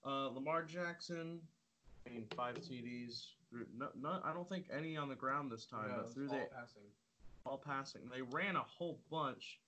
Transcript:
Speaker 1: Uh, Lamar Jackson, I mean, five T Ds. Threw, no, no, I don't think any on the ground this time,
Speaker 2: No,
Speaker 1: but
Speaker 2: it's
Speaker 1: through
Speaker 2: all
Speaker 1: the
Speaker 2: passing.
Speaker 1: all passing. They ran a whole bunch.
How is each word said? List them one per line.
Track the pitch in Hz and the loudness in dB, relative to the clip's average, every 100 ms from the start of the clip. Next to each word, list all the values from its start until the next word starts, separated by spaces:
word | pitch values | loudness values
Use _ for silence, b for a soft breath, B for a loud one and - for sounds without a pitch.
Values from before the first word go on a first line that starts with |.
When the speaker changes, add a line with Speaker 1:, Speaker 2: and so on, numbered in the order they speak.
| 135 | 2
Speaker 1:
Uh, | 135 135 | 2 2
Lamar | 123 139 165 | 2 4 4
Jackson, | 165 170 175 170 - 170 165 170 160 _ _ _ - - - | 4 0 0 -2 -2 -2 0 -4 -8 _ _ _ -18 -12 -8
I | |
mean, | 120 107 - | -6 -4 0
five | 123 123 | 2 0
T | - 123 | -4 -4
Ds. | 120 120 120 117 - - - | -2 -2 -4 -6 -8 -14 -8
Threw, | 117 113 113 | -6 -4 -2
no, | 139 - | -4 -2
no, | 143 185 | 0 0
I | - | 0
don't | 165 180 | -2 0
think | 190 185 | -2 0
any | 139 160 156 | 0 0 0
on | 143 | 0
the | 127 | 2
ground | 131 143 139 | 4 4 4
this | 113 - | -2 -4
time, | 120 107 | -2 2
Speaker 2:
No, | 123 | 2
Speaker 1:
but | 117 | 0
Speaker 2:
it's | |
Speaker 1:
through | 120 139 | 0 2
Speaker 2:
all | 135 | 2
Speaker 1:
the | 123 - | 2 -4
Speaker 2:
passing. | 120 104 104 - _ _ - - - | -10 -12 -18 -20 _ _ -14 -8 -2
Speaker 1:
all | 135 | -2
passing. | 143 135 135 - 120 | 2 0 0 -6 -4
They | 127 | -2
ran | 127 143 196 170 | 0 2 4 4
a | |
whole | 120 - 175 143 - | 2 0 -2 -2 -2
bunch. | 160 143 123 - - | 2 2 2 -6 -10